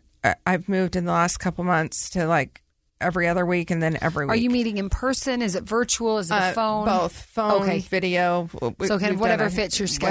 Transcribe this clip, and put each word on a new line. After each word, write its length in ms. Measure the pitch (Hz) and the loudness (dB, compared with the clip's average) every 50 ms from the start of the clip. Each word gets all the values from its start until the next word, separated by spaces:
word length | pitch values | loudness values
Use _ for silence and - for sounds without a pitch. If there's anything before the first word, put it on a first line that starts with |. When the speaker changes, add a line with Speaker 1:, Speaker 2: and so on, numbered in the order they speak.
| _ _ _ _ - | _ _ _ _ -2
Speaker 1:
I, 100 | - - - - 180 | 0 0 0 0 0
I've 200 | 185 175 180 - | 0 0 0 -2
moved 280 | 196 185 190 175 170 | 0 0 0 0 -2
in 100 | 185 170 | -2 -2
the 60 | 170 | 0
last 260 | 170 170 170 175 - - | 2 2 2 2 0 -2
couple 260 | - 185 165 - 175 | -4 -4 -4 -2 0
months 460 | 180 180 160 160 156 - - - - | 0 2 0 0 0 0 -2 -2 -2
to, 140 | - 185 170 | -2 -2 0
like, 380 | 156 170 156 131 127 - - _ _ _ _ _ _ _ - | 2 2 2 0 -2 -6 -16 _ _ _ _ _ _ _ -4
every 280 | - 175 170 185 170 170 | -4 -2 0 0 0 2
other 180 | 175 185 180 | 2 0 0
week 240 | 175 180 175 170 - | 0 0 0 0 0
and 140 | 180 165 165 | 0 0 0
then 160 | 160 160 - | 0 0 0
every 240 | - 165 165 147 143 139 | -2 -2 -2 -2 0 0
Speaker 2:
Are 80 | 220 | 0
you 140 | 226 240 247 | 2 2 2
Speaker 1:
week. 40 | 247 | 2
Speaker 2:
meeting 240 | 247 240 226 208 202 | 2 0 0 -2 -4
in 100 | 196 190 | -2 -2
person? 540 | - - - 262 269 - - 277 254 240 240 | -2 -2 0 0 2 2 0 0 0 0 0
Is 100 | 208 175 | 0 0
it 80 | 180 - | -2 -2
virtual? 540 | - 214 226 240 - - - 233 226 220 214 | -2 0 0 0 0 0 -2 0 0 0 0
Is 140 | 185 165 | 0 0
it 20 | 214 | 2
a 40 | 208 | 2
Speaker 1:
Uh, 160 | 185 185 - | 2 2 0
Speaker 2:
phone? 320 | 233 220 214 214 214 214 | 0 0 0 0 0 0
Speaker 1:
both. 280 | 220 196 185 170 170 - | 0 2 2 0 -2 -4
Phone, 480 | - - - - - 220 214 208 196 | -8 -16 -8 -4 -2 0 2 2 2
Speaker 2:
Okay. 180 | 196 196 175 196 | 2 2 0 -2
Speaker 1:
video. 680 | 185 - - 185 185 185 180 175 180 175 175 175 170 170 - | -2 -2 -2 -2 0 0 2 2 2 2 2 0 -2 -4 -6
W-, 180 | - - 120 | -6 -4 -4
w-, 160 | - - - 196 | -4 -2 -2 0
Speaker 2:
So 100 | 214 196 | 0 0
kind 140 | 190 208 | 0 0
of 60 | 196 190 | 0 0
Speaker 1:
we've 40 | |
Speaker 2:
whatever 220 | 220 233 226 214 214 | 2 2 2 2 0
Speaker 1:
done 100 | 208 180 | 0 0
a, 20 | |
Speaker 2:
fits 220 | 214 208 180 - - | -2 -2 -2 -2 -2
your 80 | 202 175 | 0 0
schedule. 220 | - - - 196 | 0 0 0 0